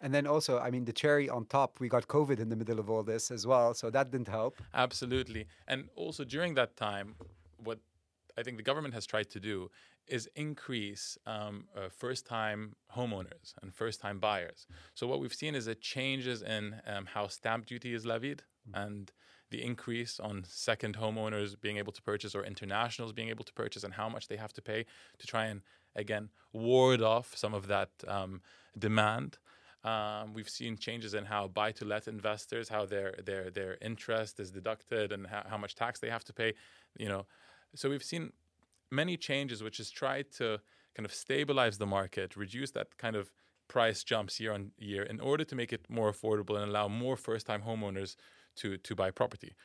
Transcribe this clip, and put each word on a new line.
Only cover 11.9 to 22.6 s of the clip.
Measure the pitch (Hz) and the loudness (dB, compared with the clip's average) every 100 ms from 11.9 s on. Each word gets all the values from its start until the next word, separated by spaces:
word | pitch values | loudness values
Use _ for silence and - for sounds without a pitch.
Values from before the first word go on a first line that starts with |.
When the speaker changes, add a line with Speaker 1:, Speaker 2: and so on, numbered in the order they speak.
Speaker 2:
first-time | - 123 127 - 113 107 104 107 - _ 123 | -6 -6 -6 -4 -2 0 -2 -6 -12 _ -4
homeowners | 120 98 92 - - - | -2 -4 -6 -12 -20 -16
and | 95 | -12
first-time | - 113 107 104 101 | -4 -4 -2 -4 0
buyers. | 107 98 87 - - - - | 4 4 0 -8 -18 -20 -18
So | - 123 | -4 0
what | 139 | 0
we've | 127 | -2
seen | - 151 | -4 -2
is | 143 110 | -2 -2
a | |
changes | 110 - 131 135 135 127 117 | -4 -4 -2 0 0 -2 -2
in, | 101 110 104 110 - | -2 -2 -2 -6 -6
um, | 101 98 | -6 -4
how | 107 101 | -4 -4
stamp | - 113 117 113 | -2 0 0 -2
duty | 120 123 | -8 -4
is | 117 113 | -4 -2
levied | 113 135 143 - _ 110 | -2 -2 -6 -12 _ -10
Speaker 1:
Mm. | 101 104 | -6 -6
Speaker 2:
and | 104 95 - - - - | -6 -12 -18 -20 -20 -10
the | 120 | -6
increase | 123 117 - 117 120 - | -4 -4 -4 -4 -4 -6
on | 107 101 | -6 -6
second | 87 - - 113 110 104 | -8 -4 0 0 0 -2
homeowners | 110 110 107 107 101 101 | -2 -2 -2 -2 -4 -4
being | 104 104 | -4 -4
able | 101 | -4
to | - | -6
purchase | - 104 104 | -4 -2 -2
or | 101 | -4
internationals | 98 98 | -6 -6